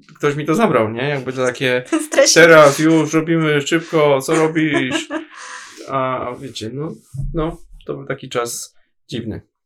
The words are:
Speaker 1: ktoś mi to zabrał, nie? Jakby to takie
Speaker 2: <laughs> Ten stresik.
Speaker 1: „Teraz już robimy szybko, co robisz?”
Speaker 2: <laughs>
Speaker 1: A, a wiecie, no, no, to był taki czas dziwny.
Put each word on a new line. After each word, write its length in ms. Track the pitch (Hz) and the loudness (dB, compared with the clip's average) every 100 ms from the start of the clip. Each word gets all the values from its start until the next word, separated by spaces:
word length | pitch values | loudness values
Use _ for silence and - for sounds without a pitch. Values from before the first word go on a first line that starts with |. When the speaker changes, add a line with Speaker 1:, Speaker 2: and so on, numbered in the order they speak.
| - - | -20 -6
Speaker 1:
ktoś 200 | 147 143 | -4 -2
mi 80 | |
to 100 | 151 | -2
zabrał, 340 | 160 214 127 110 | 0 2 2 0
nie? 180 | 117 139 | -2 -4
Jakby 240 | 139 127 | -4 -6
to 140 | 127 127 | -4 -4
takie 360 | 123 131 127 | -2 -2 -2
Speaker 2:
<laughs> 80 | - | -2
Ten 120 | 311 | -6
stresik. 320 | 302 277 277 | -2 0 4
Speaker 1:
„Teraz 440 | 160 165 160 143 143 | 6 8 10 8 6
już 340 | 160 160 147 | 2 2 2
robimy 460 | 160 160 165 156 147 | 0 0 0 0 0
szybko, 600 | 143 165 165 160 147 135 | 0 -4 0 2 4 2
co 140 | 147 | 2
robisz?” 720 | 160 160 160 156 147 131 - - 311 - - - | 0 0 0 0 0 -2 -4 -6 -12 -12 -18 -18
Speaker 2:
<laughs> 400 | - - - - | -18 -20 -20 -8
Speaker 1:
A, 400 | 135 131 127 120 | -4 -4 -4 -8
a 60 | |
wiecie, 360 | 127 135 - 110 | -10 -14 -12 -10
no, 220 | 131 160 - _ 135 - | -10 -10 -12 _ -10 -8
no, 220 | 165 156 - - - - | -6 -6 -8 -16 -16 -12
to 80 | |
był 120 | 143 135 | -12 -12
taki 220 | 131 131 | -12 -10
czas 460 | 123 120 - - _ _ _ - | -8 -6 -10 -16 _ _ _ -14
dziwny. 320 | 120 107 - - _ | -12 -10 -12 -16 _